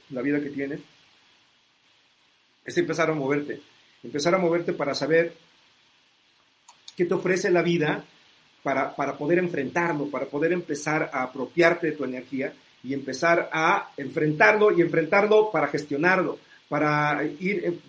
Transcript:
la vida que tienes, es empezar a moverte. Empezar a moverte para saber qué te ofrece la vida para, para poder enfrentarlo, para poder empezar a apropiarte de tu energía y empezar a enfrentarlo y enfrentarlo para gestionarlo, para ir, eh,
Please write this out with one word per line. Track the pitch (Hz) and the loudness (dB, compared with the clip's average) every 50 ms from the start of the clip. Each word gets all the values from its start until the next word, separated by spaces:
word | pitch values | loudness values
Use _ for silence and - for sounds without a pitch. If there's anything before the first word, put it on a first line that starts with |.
| _ - | _ -12
la | 135 123 | -8 -4
vida | 131 143 147 147 | -2 -2 -2 -2
que | 147 - | -2 -4
tienes, | 113 135 139 139 156 151 - _ _ _ _ _ _ _ _ _ _ _ _ _ _ _ _ _ _ _ _ _ _ _ _ _ _ _ _ _ _ _ _ _ _ _ - | -6 -6 -6 -6 -8 -10 -14 _ _ _ _ _ _ _ _ _ _ _ _ _ _ _ _ _ _ _ _ _ _ _ _ _ _ _ _ _ _ _ _ _ _ _ -12
es | - 147 175 | -4 -2 -2
empezar | 170 - 156 170 160 156 | 0 0 0 0 0 0
a | 156 | 0
moverte. | 147 131 135 147 147 143 135 104 - - _ _ _ _ _ _ _ | 0 0 0 -2 -2 -2 -6 -10 -12 -14 _ _ _ _ _ _ _
Empezar | - 117 131 143 - 170 190 | -14 -8 -6 -2 0 2 2
a | 190 | 2
moverte | 175 165 170 170 - 185 | 2 2 0 0 -2 -4
para | - - 143 135 131 | -4 -4 -4 -4 -4
saber | - 139 143 160 165 170 165 - - _ _ _ _ _ _ _ _ _ _ _ _ _ _ _ _ _ _ _ _ _ _ _ _ _ - - _ _ - - | -4 0 2 2 2 2 0 -4 -14 _ _ _ _ _ _ _ _ _ _ _ _ _ _ _ _ _ _ _ _ _ _ _ _ _ -20 -20 _ _ -10 -4
qué | - 175 | -2 -2
te | - 185 | 0 0
ofrece | - - 180 185 180 202 196 | 0 0 0 0 0 2 2
la | 175 170 | 2 2
vida | 165 175 170 147 147 160 196 208 - - _ _ _ _ _ _ _ _ _ _ | 2 2 2 2 0 0 -2 -4 -8 -14 _ _ _ _ _ _ _ _ _ _
para, | - 139 131 135 135 135 - | -4 -2 -2 -2 -2 -4 -4
para | - 139 139 139 | -6 -6 -4 -6
poder | - 147 156 175 185 | -4 0 2 2 2
enfrentarlo, | 180 170 - 143 135 - - 175 170 170 156 143 135 - | 2 0 -2 -4 -4 -2 -2 -2 0 0 -2 -4 -4 -4
para | - 127 135 | -6 -6 -6
poder | - 139 143 160 165 | -6 -4 -2 0 0
empezar | 180 175 175 - 143 - - 151 156 156 147 - | 0 -2 -4 -6 -6 -6 -4 -2 -2 -2 -2 -4
a | 143 131 127 | -4 -6 -6
apropiarte | - - 131 123 - - 170 170 170 170 - 170 151 | -6 -6 -8 -10 -4 0 2 4 4 4 2 -2 -4
de | 147 | -4
tu | 147 131 | -4 -6
energía | 127 127 127 123 - 139 131 131 131 - - _ _ _ _ | -6 -8 -10 -10 -8 -6 -6 -6 -6 -8 -12 _ _ _ _
y | - 127 139 | -10 -8 -8
empezar | 135 131 131 127 - 170 170 170 165 - - | -6 -6 -8 -4 0 2 4 4 2 2 -2
a | 156 160 160 175 196 - - - - | -2 0 2 2 2 0 -2 -6 -10
enfrentarlo | - - 147 - 160 151 151 151 156 220 214 208 208 208 208 170 | -12 -10 -6 -4 -2 0 0 4 4 6 6 6 6 6 4 6
y | 170 | 4
enfrentarlo | 165 151 - 165 - - 202 202 208 208 214 214 214 214 | 2 2 2 0 2 4 4 4 6 6 6 6 4 4
para | - 156 143 - | 2 0 0 0
gestionarlo, | - 139 - - 143 139 165 180 185 185 165 131 - - - - - - _ - | -2 -4 -4 -4 -2 0 2 2 4 2 0 -2 -4 -8 -12 -20 -20 -20 _ -4
para | 147 156 156 151 151 147 147 151 143 127 151 | -2 0 0 2 2 2 2 0 0 -2 -4
ir, | 151 - - 180 196 208 - - | -4 -6 -4 -4 -2 -2 -2 -2
eh, | 175 170 - - | -4 -4 -6 -10